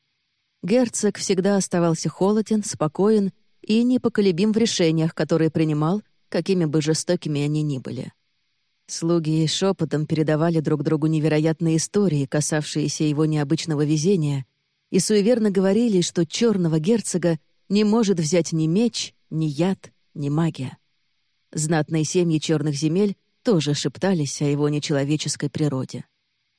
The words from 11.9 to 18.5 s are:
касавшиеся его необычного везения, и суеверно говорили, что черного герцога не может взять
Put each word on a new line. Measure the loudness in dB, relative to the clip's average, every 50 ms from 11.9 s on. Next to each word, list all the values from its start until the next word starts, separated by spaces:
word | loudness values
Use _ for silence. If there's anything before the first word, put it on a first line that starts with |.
| 0 0 2 2 2 0 -2
касавшиеся | 0 -2 -2 -2 0 -2 -2 -2 -4 -4 -4 -2 -2 -2 -2 -2
его | 0 2 2 0
необычного | 0 2 0 0 0 -2 -4 -2 -4 -2 0 0
везения, | 0 0 0 2 2 2 2 0 0 -2 -4 -6 -10 _ _ _ _ _ _ _ _
и | -2 0
суеверно | 2 2 2 2 4 4 2 2 2 2
говорили, | 2 2 2 2 2 2 2 2 2 2
что | 0 0 0 -2 -2
черного | -2 0 0 0 2 2 2 0 0 0 0
герцога | 2 2 0 0 0 -4 -4 -2 0 0 -2 -2 -6 _ _ _ _ _
не | 0 2 2
может | 4 2 2 2 2 2 0
взять | 0 2 2 0 0 0